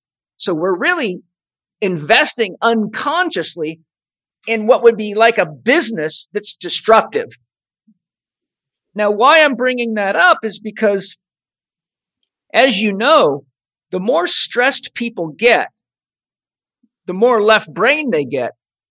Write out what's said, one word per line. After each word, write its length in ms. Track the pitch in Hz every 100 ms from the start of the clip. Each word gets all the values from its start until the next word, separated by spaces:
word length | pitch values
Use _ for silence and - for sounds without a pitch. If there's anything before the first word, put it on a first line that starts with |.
| _ _ _ -
So 160 | -
we're 220 | 156 180 180
really 460 | 302 359 220 180 _ _ _ _ _ -
investing 760 | 202 170 147 240 294 - 202 165
unconsciously 1160 | 233 226 214 - 285 330 349 190 156 175 156 165 _ _ _ _ _ _ 226
in 200 | 226 214
what 160 | 233
would 140 | 233 220
be 160 | 208
like 220 | 202 226 220
a 160 | 165 139 214
business 600 | 311 233 190 151 - -
that's 240 | 208 - -
destructive. 720 | 170 - - 220 214 135 82 - _ _ _ _ _ _ _ _ _ _ _ _ _ _ _
Now, 160 | 202 208
why 340 | 208 262 320
I'm 100 | 302
bringing 380 | 247 254 247 233
that 220 | 214 196 220
up 220 | 359 -
is 160 | 220 -
because, 600 | 214 202 214 202 - - _ _ _ _ _ _ _ _ _ _ _ _ _
as 260 | 220 269 196
you 140 | 214
know, 500 | 196 247 311 165 139 - _ _ _ _
the 100 | 180
more 260 | 202 - 156
stressed 680 | - - 233 254 - -
people 340 | - 233 220 165
get, 400 | 139 240 180 - _ _ _ _ _ _ _ _ _ _ _ _ _
the 80 | -
more 300 | 185 240 226
left 320 | 208 220 -
brain 340 | 143 233 302 285
they 160 | 160
get, 280 | 131 131 117 - _ _ _